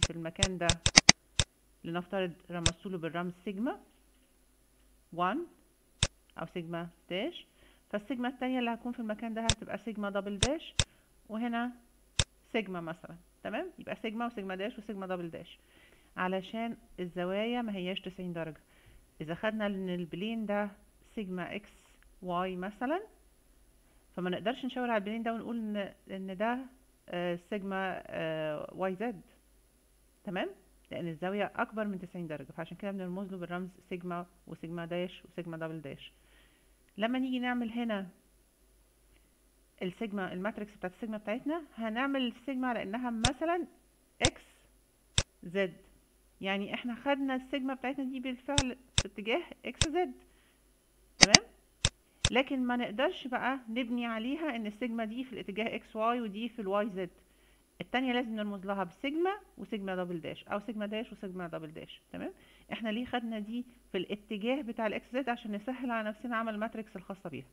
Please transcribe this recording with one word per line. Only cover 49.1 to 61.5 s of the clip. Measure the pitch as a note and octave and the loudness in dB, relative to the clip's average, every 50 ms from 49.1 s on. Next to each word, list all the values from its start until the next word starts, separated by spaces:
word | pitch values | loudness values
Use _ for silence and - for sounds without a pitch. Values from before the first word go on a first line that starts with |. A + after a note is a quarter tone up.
| - A3 G3 A3 A#3+ F4 E4 - - - - | -4 -6 -2 0 0 0 0 -4 -12 -10 -8
إكس | A#3+ B3 - - D#4+ | -8 0 0 0 2
زد. | C#4+ F4+ F4+ C4 B3+ - - - - - - - _ _ _ _ _ _ _ _ _ _ - - - - | 4 2 2 2 -2 -8 -18 -20 -20 -20 -20 -20 _ _ _ _ _ _ _ _ _ _ -20 -16 6 8
تمام؟ | - - - - - - - - _ _ _ _ - - - _ _ _ _ - - - | 10 10 10 10 8 4 -14 -20 _ _ _ _ 0 0 0 _ _ _ _ 2 4 6
لكن | G#3+ B3 C4+ - C#4 C4 B3 | 6 6 6 6 2 2 4
ما | A#3+ B3 | 4 2
نقدرش | A#3+ A#3+ E3+ G#3 A3+ C#4 F#4 F#4 - - | 2 0 0 2 4 4 4 2 0 -4
بقى | B3 B3+ - - A#3+ C4+ C4 A#3+ A3+ | -2 0 2 2 2 2 0 -2 -2
نبني | A3 B3 B3+ A3+ B3 A#3+ A#3+ | 0 0 0 0 0 0 0
عليها | A#3 A3+ A3 A3 B3+ C#4+ D#4+ E4 D4+ A#3 | 0 -2 -2 0 0 0 0 0 0 -2
إن | A#3 G#3+ | -2 -2
السيجما | G#3 G#3 - B3+ A#3 A3+ A#3 A3+ | -4 -2 -2 -2 -2 0 -2 -2
دي | G#3+ A3+ B3+ B3+ | -2 -4 -6 -6
في | C4 A3+ | -6 -8
الاتجاه | - F#3 - F#3+ G#3 A3+ A#3 - | -8 -8 -4 -2 -2 -2 0 -2
إكس | A3+ - - - | -4 -6 -6 -2
واي | G#3+ A3 A#3 A#3+ B3 | 2 2 2 2 2
ودي | A#3 G#3 F#3 G#3+ A#3 A#3+ | 0 -2 -4 -4 -6 -4
في | - - | -4 -4
الواي | G3+ F#3+ G3 G#3 G#3+ A#3+ | 0 2 2 2 2 2
زد، | F3 F#3+ F3+ F3 - - - - - - - - - - _ _ _ - | -2 -4 -4 -4 -6 -12 -20 -20 -20 -20 -20 -20 -20 -20 _ _ _ -12
التانية | - - - B3+ C4+ B3+ A#3+ | -4 0 0 2 2 4 2
لازم | B3 B3 A3 A3 | 2 2 0 -2
نرمز | G#3+ G#3+ G#3 G3+ F#3+ F3+ | -2 -2 -2 -4 -4 -2
لها | G3 G3 G3 F#3 | -2 0 0 0
بسيجما | F3 - - - C#4+ D4+ E4 F4 F#4+ G4+ G#4 - - - | -2 -2 -2 -2 0 2 4 4 2 2 0 -6 -12 -12
وسيجما | - G3 - A3+ G3+ G3 F#3+ F#3 | -12 -6 -4 -4 -2 0 0 0
دبل | F#3 F3+ F3+ F3+ D#3+ | 0 0 0 -2 -2
داش | - D#3 D#3+ - - | -4 -4 -6 -8 -4
أو | - G3 G#3 | -2 -2 -2
سيجما | G#3 B3+ G#3+ G#3+ G#3 | -2 -2 -4 -2 -2
داش | G#3 G#3+ G#3+ A#3 - | -2 -2 -4 -4 -6
وسيجما | G#3 - G#3+ F#3+ F#3 F#3 F3 | -8 -8 -8 -6 -4 -4 -4
دبل | E3 | -4